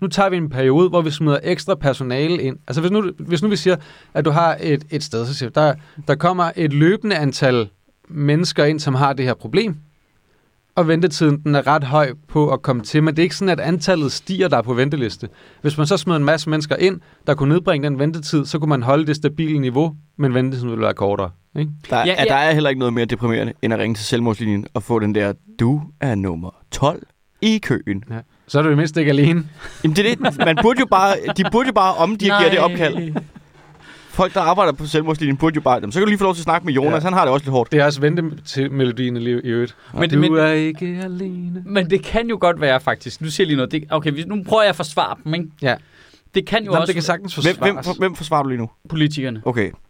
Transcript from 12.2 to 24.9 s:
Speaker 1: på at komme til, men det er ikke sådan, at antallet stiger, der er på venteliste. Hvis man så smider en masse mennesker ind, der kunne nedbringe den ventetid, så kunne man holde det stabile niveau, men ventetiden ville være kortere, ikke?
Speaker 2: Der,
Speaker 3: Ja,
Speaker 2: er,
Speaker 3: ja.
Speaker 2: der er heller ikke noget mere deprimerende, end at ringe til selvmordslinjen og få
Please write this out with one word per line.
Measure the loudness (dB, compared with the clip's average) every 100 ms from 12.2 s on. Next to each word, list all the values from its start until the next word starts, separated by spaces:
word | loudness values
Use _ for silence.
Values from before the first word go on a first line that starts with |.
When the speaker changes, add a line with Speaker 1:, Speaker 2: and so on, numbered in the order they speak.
| -4
Speaker 1:
på | 0 0
at | 0
komme | -2 -4
til, | 0 0
men | 2 2
det |
er |
ikke | 0 0
sådan, | -2
at | -2
antallet | 0 -2 0 0 0
stiger, | -4 -6 -2 0
der | 0
er |
på | 0
venteliste. | 0 0 0 -4 -6 -14 -16 -20 _
Hvis | -4 0
man | 0
så | 0
smider | 0 0
en | 2
masse | 0 0
mennesker | -4 -2 0
ind, | 0 0 -10 _ -2
der |
kunne | 0 2
nedbringe | 2 2 0 0
den | 0
ventetid, | -2 -2 -2 -2 -2
så | -2
kunne | 0
man | 0
holde | 2 0 0
det | 0
stabile | -2 -2 -2 0
niveau, | 0 0 -2 -4 -14 -4
men | 0
ventetiden | 2 0 -2 -4
ville | -2
være | -2
kortere, | 0 0 0 -4 -8 _ -6
ikke? | -6 -6 -4
Speaker 2:
Der, | 0
Speaker 3:
Ja, | 0
Speaker 2:
er, | 2
Speaker 3:
ja. | 2
Speaker 2:
der | 2
er | 4
heller | 2 2
ikke | 0
noget | 0
mere | 0 -2
deprimerende, | -2 0 0 -2 -4
end | -2
at | 0
ringe | 0 -4
til | -2
selvmordslinjen | 0 0 -2 0 -2 -2
og | -6
få | -2